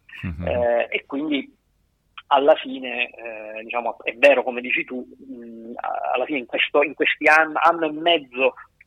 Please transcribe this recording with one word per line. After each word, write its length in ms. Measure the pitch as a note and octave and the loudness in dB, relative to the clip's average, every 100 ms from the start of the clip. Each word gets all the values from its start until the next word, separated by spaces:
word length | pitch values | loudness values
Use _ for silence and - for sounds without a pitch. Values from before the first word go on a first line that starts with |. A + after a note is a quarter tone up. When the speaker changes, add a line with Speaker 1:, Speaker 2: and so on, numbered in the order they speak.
| _ - | _ -12
Speaker 1:
Mhm. 240 | F#2 D#2 F2+ | -10 -6 -4
Speaker 2:
Eh, 400 | B2 A#2+ A#2 A2+ | 0 2 2 0
e 140 | A3 - | -4 -6
quindi 500 | C#4 D#3 C#3+ - _ _ _ _ _ _ - - | -6 -2 -4 -4 _ _ _ _ _ _ -20 0
alla 280 | C#3+ C#3+ D3+ | 4 6 4
fine, 540 | C3+ C3 C3 A#2+ A#2+ | 0 -10 -8 -6 -6
eh, 540 | - A#2 A2 G#2+ A2 | -8 -14 -12 -12 -12
diciamo, 340 | A2+ A#2+ A#2 - | -8 -4 -4 -6
è 100 | - A#2 | -8 4
vero 260 | C#3+ B2+ | 6 6
come 160 | B2 B2 | 2 -6
dici 240 | B2+ E3 | -4 -6
tu, 140 | - B2+ | -6 -10
mh, 720 | B2 B2+ C3+ A#2+ A#2 A2+ - - - - C#3 | -12 -16 -18 -16 -16 -16 -14 -10 -8 -6 -4
alla 120 | C3 B2+ | -2 -2
fine 140 | C#3+ | -4
in 60 | A#2 | -4
questo, 360 | - - D3 | -4 0 2
in 120 | D3+ C3 | 0 0
questi 320 | D3 - D3+ | -2 2 6
anni, 260 | D#3 D#3 D3+ | 6 4 4
anno 300 | E3 E3+ D#3+ | 2 4 -2
e 60 | |
mezzo, 600 | D3+ E3+ E3+ C3+ B2 C3 - - _ | 0 2 2 0 0 0 0 -10 _